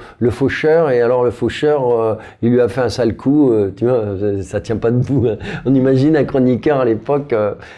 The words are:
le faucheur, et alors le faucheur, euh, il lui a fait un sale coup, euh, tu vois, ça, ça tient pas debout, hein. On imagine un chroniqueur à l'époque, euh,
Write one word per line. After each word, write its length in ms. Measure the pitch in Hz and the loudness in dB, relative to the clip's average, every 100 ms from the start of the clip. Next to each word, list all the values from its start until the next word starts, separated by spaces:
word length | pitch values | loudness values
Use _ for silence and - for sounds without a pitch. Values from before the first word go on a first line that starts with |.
| - - | -6 -4
le 120 | 117 | -2
faucheur, 600 | 107 135 - 156 160 156 | 0 -2 0 2 2 2
et 100 | 123 | 2
alors 220 | 120 127 | 2 2
le 60 | 123 | 0
faucheur, 580 | 117 117 - 151 147 127 | 0 -4 -2 0 2 2
euh, 260 | 117 113 104 - - | 0 0 -4 -8 -4
il 80 | 117 | 0
lui 100 | 120 | 2
a 80 | 120 | 2
fait 140 | 135 | 0
un 60 | 120 | -2
sale 280 | 107 120 110 | 0 -2 -2
coup, 340 | 135 147 139 | 0 4 4
euh, 200 | 110 101 95 | 4 0 0
tu 80 | |
vois, 320 | 120 127 104 98 | 0 0 -2 -2
ça, 240 | 104 101 | -2 -4
ça 180 | 90 104 | -4 -6
tient 160 | - 107 | -4 -2
pas 160 | 117 | 0
debout, 340 | 123 110 135 117 | 0 0 0 0
hein. 100 | 107 - - - | -2 -8 -6 0
On 80 | |
imagine 420 | 135 131 135 143 156 | 2 2 2 2 2
un 80 | |
chroniqueur 540 | 147 139 127 120 156 139 | 0 0 0 0 0 0
à 60 | |
l'époque, 480 | 123 110 - 143 143 | 0 -2 -2 -4 -2
euh, 220 | 110 104 - - | -2 -2 -4 -12